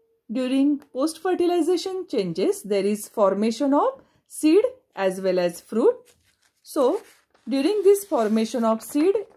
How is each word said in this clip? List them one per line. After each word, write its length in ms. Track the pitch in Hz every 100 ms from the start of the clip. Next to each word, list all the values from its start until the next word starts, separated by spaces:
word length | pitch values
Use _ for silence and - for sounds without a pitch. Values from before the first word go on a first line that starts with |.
| _ _ _
during 480 | 233 254 269 277 285 -
post-fertilization 1120 | 247 311 320 381 359 359 349 311 359 381 370 349
changes, 520 | 262 185 165 269 415
there 220 | 190 202 196
is 220 | 208 -
formation 680 | - 196 202 220 226 285
of 280 | 285 453 539 _ _ _
seed 360 | - 302 349 508 - _ -
as 260 | 190 185
well 180 | 190 180
as 220 | 175 175
fruit. 340 | - 220 392 494 - _ _ _ _ _
So 400 | - 320 262 403 - _ _ _ -
during 320 | 269 285 415
this 220 | 370 403 -
formation 580 | 285 214 220 226 214
of 200 | 226 220
seed 320 | - 294 339 415 -